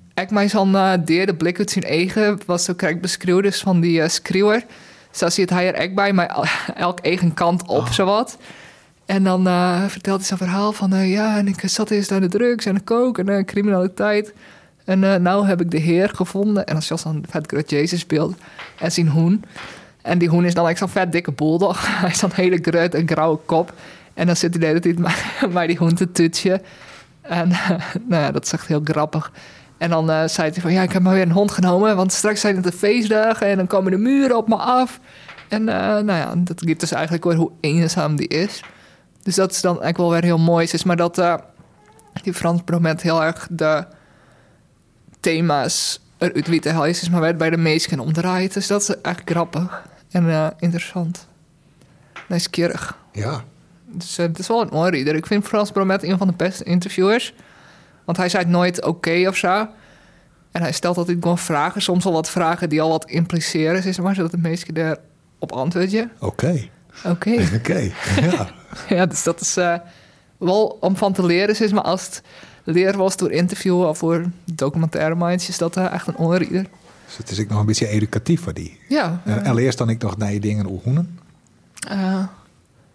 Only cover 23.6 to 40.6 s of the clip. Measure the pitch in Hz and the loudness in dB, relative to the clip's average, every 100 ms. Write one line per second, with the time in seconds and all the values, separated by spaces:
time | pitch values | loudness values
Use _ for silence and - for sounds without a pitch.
23.6 | 170 - - - - - 175 170 175 170 | 0 -8 -20 -20 -18 -2 0 2 0 0
24.6 | 160 165 170 170 170 - - - 208 175 | 2 2 2 0 0 -2 -6 -4 -2 0
25.6 | 170 170 165 170 180 180 165 - 190 190 | 0 2 2 2 0 2 2 2 0 0
26.6 | - - - - - _ - 170 175 175 | -4 -20 -20 -20 -20 _ -6 -2 2 0
27.6 | - 175 - 185 240 170 139 143 - - | 0 -2 -4 -8 -2 0 0 -2 -4 -6
28.6 | - 151 151 156 156 160 - - - - | -2 -2 0 -2 0 -4 -6 -14 -20 -20
29.6 | - - 170 160 160 156 160 170 156 175 | -20 -6 -2 0 2 0 0 0 -2 -2
30.6 | 170 185 185 190 185 190 180 175 208 196 | 0 2 2 2 4 4 4 4 2 2
31.6 | 180 180 214 190 190 - 214 208 214 190 | 2 4 4 2 0 0 0 0 0 2
32.6 | 180 170 208 240 214 214 220 220 202 190 | 0 0 2 2 2 2 2 2 2 2
33.6 | 180 196 190 185 240 277 269 233 220 220 | 2 2 2 2 2 4 4 2 2 0
34.6 | 247 254 254 - - - - - - 214 | 2 2 0 -4 -20 -20 -20 -20 -6 -2
35.6 | 220 190 196 208 208 170 - 175 175 165 | -2 0 0 0 0 0 0 -2 -2 -2
36.6 | 170 160 165 143 160 165 175 165 170 - | -2 -2 -2 -2 -2 0 0 2 0 -2
37.6 | 151 165 165 185 151 147 - 156 202 - | 0 2 2 0 0 -2 -2 -2 -2 -6
38.6 | - - - - _ _ - 180 190 - | -18 -20 -20 -20 _ _ -4 0 0 0
39.6 | 185 175 156 170 170 170 175 165 165 170 | -2 0 -2 0 2 2 4 4 4 4